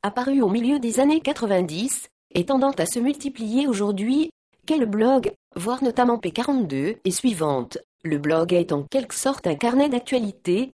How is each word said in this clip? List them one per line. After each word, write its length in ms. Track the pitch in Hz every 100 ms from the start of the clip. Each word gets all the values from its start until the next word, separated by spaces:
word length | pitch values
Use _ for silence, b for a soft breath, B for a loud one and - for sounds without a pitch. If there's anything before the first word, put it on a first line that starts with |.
apparu 380 | 202 226 254 277
au 60 | 214
milieu 300 | 214 240 285
des 220 | 233 226
années 200 | 277 311
quatre-vingt-dix, 880 | 277 294 226 190 175 156 254 - - _ _
et 120 | -
tendant 260 | 175 269 277
à 160 | 269 165
se 140 | 247
multiplier 680 | 247 294 277 262 220 240 285
aujourd'hui, 640 | 202 208 196 220 277 320 _ _ _
qu'est 120 | - 311
le 100 | 226
blog, 460 | 208 226 269 196 - _ -
voire 260 | 190 254
notamment 360 | 269 226 247 233
P 120 | 180
quarante-deux 680 | 196 254 277 185 135 147 226
et 60 | 185
suivante. 680 | 180 262 190 156 135 123 - _ _
Le 140 | 165 147
blog 340 | 147 160 170
est 180 | 175 170
en 140 | 147
quelque 320 | 143 269 254 -
sorte 320 | 262 277 -
un 80 | 147
carnet 320 | 240 254 285
d'actualité 840 | 247 247 254 214 - - 185 262